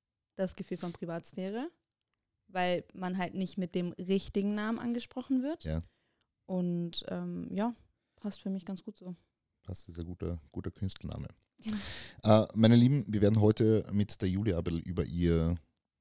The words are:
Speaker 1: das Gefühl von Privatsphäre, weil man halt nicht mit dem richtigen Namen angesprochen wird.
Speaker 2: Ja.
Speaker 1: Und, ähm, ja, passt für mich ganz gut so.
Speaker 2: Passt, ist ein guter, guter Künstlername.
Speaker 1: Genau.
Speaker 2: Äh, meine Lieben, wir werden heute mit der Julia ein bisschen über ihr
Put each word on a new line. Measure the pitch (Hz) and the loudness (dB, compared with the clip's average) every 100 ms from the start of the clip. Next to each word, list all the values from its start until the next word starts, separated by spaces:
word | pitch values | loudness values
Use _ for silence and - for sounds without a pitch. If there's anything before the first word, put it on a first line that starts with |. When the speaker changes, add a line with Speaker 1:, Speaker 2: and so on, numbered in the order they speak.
| _ _ _ - | _ _ _ -6
Speaker 1:
das | 185 - | -6 -6
Gefühl | 185 180 | -10 -8
von | 175 | -8
Privatsphäre, | - 170 170 - - 190 220 320 - _ _ _ _ _ _ _ | -8 -8 -8 -10 -10 -8 -6 -8 -12 _ _ _ _ _ _ _
weil | 180 180 175 - | -2 0 -2 -4
man | - 185 185 | -8 -6 -4
halt | 175 | -4
nicht | 190 180 - | -4 -6 -4
mit | 180 | -4
dem | 185 175 | -4 -4
richtigen | - 180 196 - 202 202 | -6 -2 -2 -2 -2 -2
Namen | 208 214 226 | -2 -2 -4
angesprochen | 240 240 - - - 262 | -4 -4 -6 -8 -2 -2
wird. | 269 339 | -2 -6
Speaker 2:
Ja. | 80 80 - _ _ _ _ _ - | -4 -4 -6 _ _ _ _ _ -8
Speaker 1:
Und, | 185 180 175 170 - - | -4 -2 -2 -4 -8 -8
ähm, | 180 175 175 170 | -6 -6 -8 -6
ja, | 185 226 233 _ _ _ _ | -4 -4 -4 _ _ _ _
passt | 208 - | -10 -8
für | 196 | -6
mich | 190 | -6
ganz | 175 190 | -8 -12
gut | - - | -12 -14
so. | 180 175 _ _ _ _ | -14 -16 _ _ _ _
Speaker 2:
Passt, | 92 90 - | -12 -12 -10
ist | 85 | -10
ein | 85 | -10
guter, | 87 85 85 - | -6 -6 -6 -10
guter | 90 87 | -10 -10
Künstlername. | - 95 - - - - - _ _ | -6 -8 -6 -10 -8 -10 -14 _ _
Speaker 1:
Genau. | 214 214 - - - - | -8 -8 -8 -10 -12 -2
Speaker 2:
Äh, | 107 107 104 | 6 6 6
meine | 104 113 120 | 4 8 8
Lieben, | 123 143 104 | 8 4 0
wir | 107 | 4
werden | 101 107 | 6 8
heute | 104 - 110 107 - | 6 6 4 4 2
mit | 104 101 - | 0 -2 -2
der | 95 | -2
Julia | 95 107 85 | 0 0 0
ein | |
bisschen | 87 82 | -2 -4
über | - 90 | -4 -4
ihr | 76 87 85 82 82 85 - _ _ _ | -2 2 4 4 2 -2 -6 _ _ _